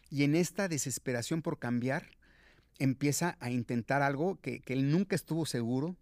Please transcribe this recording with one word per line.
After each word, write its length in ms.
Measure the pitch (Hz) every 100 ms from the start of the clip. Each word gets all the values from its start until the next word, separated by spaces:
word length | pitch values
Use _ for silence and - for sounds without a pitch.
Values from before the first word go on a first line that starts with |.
| -
Y 140 | 139
en 120 | 143 160
esta 340 | 175 - 196
desesperación 720 | 147 139 - 131 120 - 165
por 180 | 165 156
cambiar, 520 | 123 120 127 151 - - _ - - - _ -
empieza 560 | 135 127 143 135 - -
a 80 | 123
intentar 520 | 123 113 120 - 139
algo 360 | 139 139 185 165
que, 220 | - 123
que 120 | -
él 180 | 131 139
nunca 240 | 170 190 170
estuvo 300 | - 160 151
seguro. 500 | 123 117 131 160 180